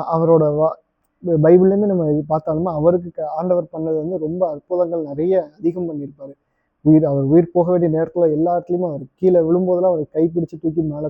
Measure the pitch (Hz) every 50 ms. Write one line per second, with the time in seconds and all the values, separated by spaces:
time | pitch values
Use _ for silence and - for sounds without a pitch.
0 | 160 - 165 165 165 165 165 160 156 147 147 151 156 160 - - _ _ _ _
1 | _ _ _ _ 170 175 165 151 151 160 175 185 185 190 202 202 208 202 190 175
2 | 160 151 147 151 151 151 156 156 - 165 156 160 175 185 160 147 151 170 180 175
3 | 175 170 - 170 156 147 156 156 175 185 180 175 160 - - 160 160 160 160 156
4 | 151 170 185 165 156 156 170 180 185 165 151 147 - _ 180 180 175 165 170 165
5 | 156 143 143 147 160 185 190 185 156 151 _ - 147 170 165 185 175 165 156 147
6 | 143 139 - _ 139 139 139 _ _ _ _ _ _ _ _ _ - 151 156 156
7 | 160 147 139 139 135 135 156 175 170 170 - 175 170 175 180 175 170 165 156 160
8 | 165 160 - 175 170 160 151 151 165 175 175 175 175 - 175 175 180 170 147 139
9 | 131 - _ _ 185 185 180 170 160 160 175 180 185 180 180 175 185 185 175 156
10 | 151 - - 156 165 170 165 170 165 - 175 151 - 160 156 170 160 151 147 147
11 | 151